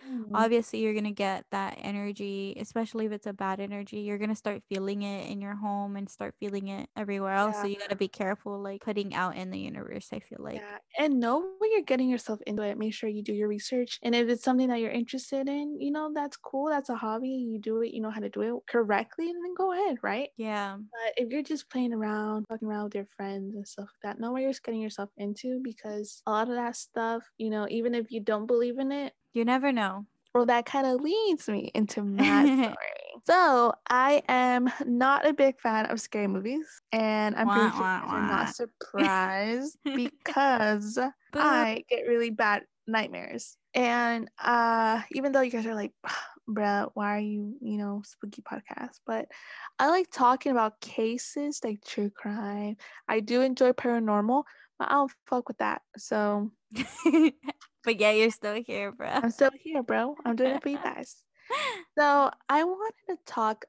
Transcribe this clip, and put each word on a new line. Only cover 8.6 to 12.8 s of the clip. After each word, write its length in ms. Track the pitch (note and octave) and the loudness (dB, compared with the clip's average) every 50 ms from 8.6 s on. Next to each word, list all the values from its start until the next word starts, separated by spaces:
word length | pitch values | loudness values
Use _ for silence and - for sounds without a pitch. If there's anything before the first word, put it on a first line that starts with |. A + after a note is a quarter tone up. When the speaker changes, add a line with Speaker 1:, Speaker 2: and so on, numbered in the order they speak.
Speaker 2:
like, 220 | G3+ G3 G3 G3 - | -8 -8 -10 -8 -6
putting 320 | - G#3 G#3 G3+ G3+ - | -4 -4 -4 -4 -4 -2
out 200 | - F#3 F#3 - | -2 -2 -2 -4
in 140 | - F#3 F#3 | -6 -10 -8
the 80 | F#3 F#3+ | -8 -8
universe, 540 | G3 - - - - - - - F#3+ - - | -8 -8 -10 -10 -12 -10 -12 -12 -12 -10 -12
I 80 | G#3+ | -12
feel 180 | - _ - - | -12 _ -16 -14
like. 200 | - - - - | -12 -10 -10 -10
Speaker 1:
Yeah. 180 | G#3 G#3 G#3 G#3+ _ _ _ | -12 -12 -16 -16 _ _ _
And 220 | - D4 D#4 C#4 B3+ | -2 0 2 2 2
know 220 | A#3 A#3 B3 D4 F4 F#4+ F#4+ F#4+ | 2 2 0 0 -2 -4 -4 -2
what 140 | G#4 A4 A4 | 0 2 2
you're 100 | G#4+ D#4 | 2 2
getting 260 | - C4+ B3+ B3+ B3+ | 2 0 2 2 2
yourself 320 | B3+ A#3+ - - A3 G#3 - | 0 -2 -2 -6 -8 -8 -6
into 160 | - G#3 G#3 G#3+ | -6 -6 -4 -2
it. 160 | G3+ G3+ | -4 -4
Make 160 | G#3 | -2